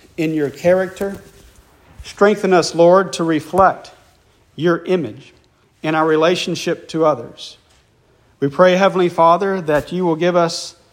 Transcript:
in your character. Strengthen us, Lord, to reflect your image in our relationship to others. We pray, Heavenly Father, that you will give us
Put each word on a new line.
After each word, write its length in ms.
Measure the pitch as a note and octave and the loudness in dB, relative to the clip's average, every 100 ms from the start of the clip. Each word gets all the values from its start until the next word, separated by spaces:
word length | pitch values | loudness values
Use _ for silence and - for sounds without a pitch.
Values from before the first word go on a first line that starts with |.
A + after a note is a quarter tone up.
| _ - | _ -6
in 180 | D#3+ | -4
your 160 | D#3 C#3 | -2 -4
character. 720 | - F3 F#3 F#3 - G3 F#3+ - _ - _ _ _ _ - | -2 2 2 0 -6 -10 -10 -18 _ -20 _ _ _ _ -20
Strengthen 500 | - - G3+ G#3 F#3+ | -12 0 2 2 2
us, 220 | F3+ D3+ | 2 2
Lord, 380 | D#3+ E3+ F#3 F3+ | 4 6 6 2
to 100 | - | -4
reflect 680 | E3 D#3 D3 F3+ F#3 - - - _ _ _ _ _ - | -2 -2 -2 2 2 2 -12 -20 _ _ _ _ _ -6
your 280 | E3 E3 | -2 -2
image 480 | E3 F3+ A#2+ B2 - _ _ _ _ _ | -2 -4 -4 -12 -20 _ _ _ _ _
in 120 | D#3 | -4
our 120 | D#3 D#3+ | -2 0
relationship 840 | D#3 D#3+ F3+ - D#3+ F3 E3 - | 2 2 0 -4 -6 -6 -8 -6
to 160 | D#3+ | -2
others. 520 | D#3 B2+ - - - - _ _ _ _ _ _ _ - | 0 -2 -8 -18 -20 -20 _ _ _ _ _ _ _ -6
We 80 | C#3+ | -4
pray, 280 | C#3+ F#3 F3+ | 4 4 4
Heavenly 320 | G3 F3+ F3 | 2 2 -2
Father, 520 | E3+ E3 F3 G3 F#3+ | 2 2 2 0 -4
that 320 | D#3 D3 - | -2 -2 -2
you 140 | F3+ F3+ | -4 -2
will 100 | D#3 | -2
give 180 | F3 | 0
us 420 | F3 E3+ - - - _ | 0 -2 -4 -14 -18 _